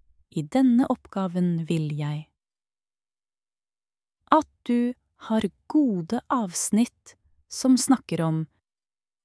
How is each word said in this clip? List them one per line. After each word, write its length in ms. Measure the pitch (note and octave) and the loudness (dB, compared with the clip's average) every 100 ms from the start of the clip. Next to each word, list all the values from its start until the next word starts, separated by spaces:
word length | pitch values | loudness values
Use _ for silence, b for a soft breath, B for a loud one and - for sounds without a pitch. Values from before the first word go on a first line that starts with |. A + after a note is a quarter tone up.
| _ _ _ | _ _ _
«I 100 | E3 | -8
denne 420 | D3+ C4 C4 A#3 C4 | -2 2 4 4 2
oppgaven 760 | B3 - G3+ F#3+ F3+ F3+ E3 | -2 -6 -6 -4 -2 -2 -2
vil 280 | D#3+ E3 D3+ D3 | -2 -4 -4 -4
jeg». 300 | D3 D3+ D#3 _ _ _ _ _ _ _ _ _ _ _ _ _ _ _ _ _ _ _ - | -6 -6 -10 _ _ _ _ _ _ _ _ _ _ _ _ _ _ _ _ _ _ _ 0
At 180 | D4+ - _ | 0 0 _
du 320 | - A#3+ A#3+ - _ _ - | -2 0 0 -6 _ _ -4
har 200 | A3 G3+ _ | -2 -2 _
gode 560 | - D#4 C4+ F#3 E3 A#3+ - | -4 0 2 0 -4 -6 -2
avsnitt 880 | C4+ F#3+ - - G#3 A#3+ _ - - _ _ - | -4 -2 -6 -2 0 0 _ -20 -20 _ _ -16
som 260 | - C4 B3 | -2 2 4
snakker 400 | - B3+ - E3 | 4 0 0 -4
om 220 | E3 D#3+ D#3 _ _ _ _ _ _ _ | -2 -2 -6 _ _ _ _ _ _ _